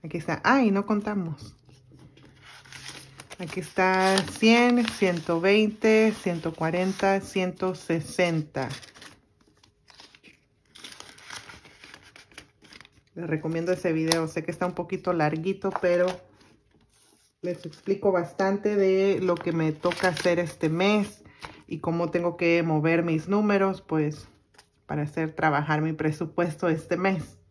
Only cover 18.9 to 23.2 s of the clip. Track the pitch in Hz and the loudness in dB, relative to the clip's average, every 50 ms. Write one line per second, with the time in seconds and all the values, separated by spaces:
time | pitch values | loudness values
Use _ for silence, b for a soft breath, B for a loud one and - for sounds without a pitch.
18.9 | 190 190 196 196 196 - 185 180 175 170 - 175 165 165 160 156 156 151 - 180 | 4 4 4 2 2 2 2 0 0 0 -2 -4 -2 0 0 0 -2 0 -2 -2
19.9 | 175 - - 185 170 - - 180 175 170 175 156 - - - 156 160 170 185 202 | -2 0 0 0 0 2 0 2 2 2 0 -4 -4 -2 -2 -2 0 2 2 2
20.9 | 208 208 202 202 - - B B B B B B B B B - 180 151 - 170 | 4 2 0 -2 -6 -18 B B B B B B B B B -12 -10 -6 -4 -4
21.9 | 165 170 170 165 165 175 170 175 165 170 175 170 170 170 165 165 160 151 151 160 | -2 -2 -2 -2 -2 -2 -2 -2 -2 0 2 2 4 4 2 2 2 2 2 4
22.9 | 165 170 170 170 160 160 | 2 2 2 0 -2 -2